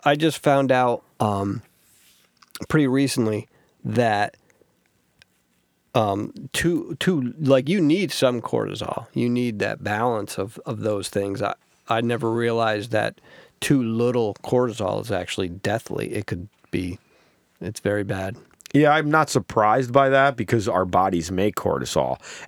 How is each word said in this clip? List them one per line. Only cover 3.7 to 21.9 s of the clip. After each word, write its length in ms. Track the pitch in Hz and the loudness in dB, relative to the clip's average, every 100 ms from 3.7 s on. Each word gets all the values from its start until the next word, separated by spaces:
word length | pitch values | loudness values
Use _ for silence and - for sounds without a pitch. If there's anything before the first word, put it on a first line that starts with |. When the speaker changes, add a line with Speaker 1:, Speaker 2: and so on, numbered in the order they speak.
| _ | _
Speaker 1:
that, 520 | - 110 120 104 104 - _ _ _ _ _ _ _ _ _ _ _ _ _ _ _ | -4 0 2 2 0 -4 _ _ _ _ _ _ _ _ _ _ _ _ _ _ _
um, 380 | 127 107 98 107 - 131 | 0 0 0 -4 -10 -8
too, 420 | - 170 170 - 156 | -4 -2 -2 -4 -4
too, 340 | - 170 123 151 | -2 0 -2 -4
like, 300 | 143 135 131 | 2 4 4
you 120 | 202 | 0
need 320 | 151 170 175 | 2 2 0
some 280 | - 131 123 | 0 0 0
cortisol. 680 | - 117 104 101 - - - | -2 -2 -2 -6 -8 -8 -6
You 160 | - 120 | -2 0
need 300 | 120 123 104 | 0 -2 -2
that 260 | 107 107 | -4 -4
balance 540 | 98 104 120 113 98 - | -4 -2 0 -2 -4 -6
of, 200 | 101 - | -8 -8
of 160 | - 110 | -10 -6
those 300 | 107 104 92 | -2 -4 -4
things. 320 | 101 101 98 | -4 -2 -4
I, 120 | 101 92 _ _ - | -4 -6 _ _ -2
I 120 | 113 | 0
never 300 | 117 120 113 | 0 0 0
realized 640 | 113 117 113 113 107 107 | 0 0 0 0 0 -2
that 280 | 110 110 - _ - - _ | -2 -2 -6 _ -20 -20 _
too 220 | - 143 | 0 2
little 520 | 117 113 120 123 110 98 | 2 0 0 2 -2 -4
cortisol 600 | - 127 123 107 98 104 | -2 0 0 -2 -4 -4
is 80 | 107 | -4
actually 360 | 95 90 - 92 | -6 -4 -6 -6
deathly. 640 | 90 101 110 - - - | -4 -4 -4 -4 -8 -6
It 120 | - 104 | -6 -6
could 220 | 92 98 _ _ | -8 -10 _ _
be, 280 | - 92 110 _ _ _ _ _ _ | -6 -4 -8 _ _ _ _ _ _
it's 200 | - 107 | -10 -6
very 240 | 104 104 | -2 -2
bad. 320 | 101 98 95 107 - _ - | -2 -6 -6 -10 -18 _ -2
Speaker 2:
Yeah, 200 | 143 151 | 2 4
I'm 180 | 151 151 | 4 4
not 180 | 156 151 | 2 2
surprised 640 | 135 95 - 107 120 127 | 0 0 2 4 4 4
by 160 | 127 135 | 4 6
that 260 | 135 139 | 6 4
because 320 | 117 110 117 101 | 2 0 0 2
our 200 | 90 92 | 2 2
bodies 440 | 90 95 90 82 | 4 4 2 0
make 260 | 92 104 - | 0 0 0
cortisol. 600 | - 73 64 | -2 -2 0